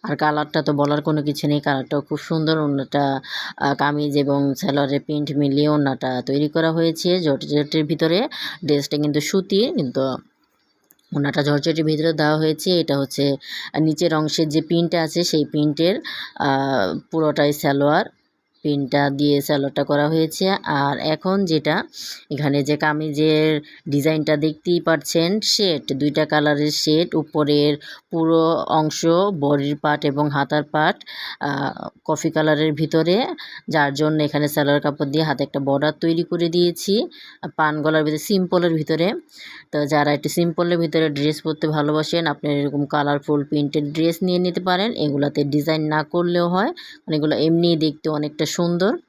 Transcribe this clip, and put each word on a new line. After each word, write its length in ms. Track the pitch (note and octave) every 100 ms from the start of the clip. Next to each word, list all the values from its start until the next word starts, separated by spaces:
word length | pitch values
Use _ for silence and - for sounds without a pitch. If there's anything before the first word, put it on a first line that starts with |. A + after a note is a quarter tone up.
আর 140 | - D3
কালারটা 460 | D3+ D3+ D3 D#3
তো 100 | D3
বলার 300 | C#3+ C#3+ D3
কোনো 200 | D3 D3+
কিছু 240 | D3 F3 D3
নেই, 140 | D3
কালারটাও 400 | D3 C3+ B2+ D3
খুব 180 | - D3+
সুন্দর। 400 | - D#3+ D#3 D#3+
ওড়নাটা, 640 | D3+ C#3 C3 C#3+ C#3 C3+ - - - -
আহ, 180 | C#3+
কামিজ 420 | C#3+ C#3+ D3 D3 C#3+
এবং 380 | C#3 C#3 C#3
সালোয়ারের 460 | C3+ D#3 C#3+ C#3 C#3
প্রিন্ট 320 | - D3+ D3
মিলিয়ে 360 | C#3+ C#3+ C#3 D3
ওড়নাটা 540 | D3+ C#3 C3 C3 B2+ B2
তৈরি 220 | C#3 D3+
করা 240 | E3 D#3+
হয়েছে 480 | E3 E3 D#3+ F3+ F3+
জর্জেটের 640 | D#3+ C#3 D3 D3 D3 D#3+
ভিতরে। 440 | D3+ D#3+ D#3+ F3 C#4+ - - -
ড্রেসটা 320 | D3 C#3+ C#3+ D3
কিন্তু 240 | D3 D3
সুতির, 540 | D3 G3 F#3 G3 B3+
কিন্তু 260 | E4 C3 C3+ C3+ B2+ - _ _ _ _ _ _ _ _
ওড়নাটা 280 | D3 C#3+ D3+
জর্জেটের 420 | C#3+ D3 D#3+ D#3+
ভিতরে 280 | D#3 D3+ D#3+
দেওয়া 240 | D#3+ D3+ D#3
হয়েছে। 440 | D#3 D3 F#3 F3
এটা 180 | D#3 C#3
হচ্ছে 380 | C#3 - C#3+ C#3 - - - C#3+
নিচের 340 | D#3 D3+ E3+
অংশের 340 | D#3 D3+ - D#3
যে 140 | D#3
প্রিন্টটা 400 | D#3+ E3+ E3+ E3+
আছে, 220 | D#3+ E3+
সেই 200 | F3 D#3+
প্রিন্টের, 560 | D3 D3+ D3+ D3 E3+ B3 - - - -
আহ, 600 | C#3+ C3+ C3+ C3 F#2 D#2+ -
পুরোটাই 420 | D#3+ D#3 D3 D3
সালোয়ার, 540 | D3 D3+ C#3 C#3+ D#3+ - _ _ _ _ _
প্রিন্টটা 500 | D3 C#3+ C3 C#3+ C#3+
দিয়ে 300 | C#3 D3 C#3+
সালোয়ারটা 440 | C#3 D3 C#3 C#3+
করা 240 | C#3+ D3 D3
হয়েছে। 420 | D#3+ D#3+ - F#3+ G3+
আর 340 | - D3 C#3+ C#3+
এখন 460 | D#3 D#3 F#3 G3
যেটা 400 | F#3+ D#3 D3+ F3 - - - - _
এখানে 320 | C#3 D3 C#3+
যে 140 | C#3 D3
কামিজের 840 | D#3 D3+ D#3 C#3+ D#3 D#3 D#3 D3+ D3 - -
ডিজাইনটা 480 | C#3+ D3 D#3 D3+ D3+
দেখতেই 440 | D#3 D3+ - F3
পাচ্ছেন, 600 | E3 D#3+ - E3+ E3 G#3+
সেট, 520 | - - G3 D3 -
দুইটা 320 | C3+ D3 D3
কালারের 460 | D3+ D3+ D3 D3 D3+
সেট, 440 | D3 - D#3 F3
উপরের 640 | D#3 D3+ D#3 D3 D3 D3 D3 - - _
পুরো 540 | E3+ D#3+ E3 D#3+ D#3+ -
অংশ 380 | D#3+ D#3 - E3 E3+ G3+ F3+
বডির 360 | C#3+ C#3+ C#3+ D3
পার্ট 280 | D3+ D3+
এবং 260 | D3+ C#3 D3
হাতার 320 | C#3 C#3 D3+
পার্ট, 340 | D3 D3+ D#3+ D#3 - - - -
আহ, 480 | C#3+ C#3+ C#3 - - _
কফি 260 | - D3+ D#3+
কালারের 420 | D#3 D#3 D3 D#3
ভিতরে, 540 | D3+ D#3+ D#3+ D#3+ F#3+ C#4 F4 - - -
যার 260 | D#3 C#3+
জন্য 280 | C#3 D3+ D#3
এখানে 260 | D3 D3 D3
সালোয়ার 320 | D3+ C#3+ C#3+
কাপড় 300 | D3 C#3+ C#3+
দিয়ে 140 | D3+
হাতে 200 | D#3 C#3
একটা 160 | C#3 C#3+
বর্ডার 320 | C#3 C#3 D3+ D3
তৈরি 220 | E3 E3
করে 260 | D#3+ F3 E3+
দিয়েছি, 580 | F3 F3 E3+ - G#3 F4 - - - - -
পান 260 | D#3 D3+
গলার 220 | D3+ D#3
ভিতরে, 140 | D3+ D3+
সিম্পলের 560 | - G3 F3+ F3+ F3
ভিতরে। 400 | D#3+ D3 D#3 F3 - _ - - - -
তো 140 | D3+ D3
যারা 260 | D3+ D3
একটু 160 | D3 D3
সিম্পলের 500 | F3 E3+ E3 F3 F3
ভিতরে 300 | E3 D#3+ D#3+
ড্রেস 340 | C#3 D3 D3+
পরতে 260 | D#3+ D3+ D#3
ভালোবাসেন, 580 | D3+ D3 D3+ D#3 E3+ E3
আপনি 240 | D3 D3
এরকম 360 | C#3+ C#3+ C#3+ C#3+
কালারফুল 580 | D3+ C#3+ C#3+ C#3+ D3
প্রিন্টেড 480 | C#3 D3 C#3+ D3+ D3
ড্রেস 260 | D#3 E3 E3+
নিয়ে 160 | F#3 F3+
নিতে 220 | F3+ F3
পারেন। 320 | F#3 F3+ G#3+
এগুলাতে 520 | - D3+ C#3+ C#3+ -
ডিজাইন 380 | C#3+ D3 D3 D#3+
না 200 | D3+ D#3
করলেও 460 | D3+ F3 F3 F3 F3
হয়, 200 | F3+ A#3+
মানে 460 | F4 - - - D#3
এগুলো 200 | D3+ A#2+
এমনিই 400 | D#3 E3 F3 D#3+
দেখতে 320 | D#3 D3 D#3+
অনেকটা 380 | D3+ D3+ D3 D3
সুন্দর। 520 | - F3 F3 F#3+ F4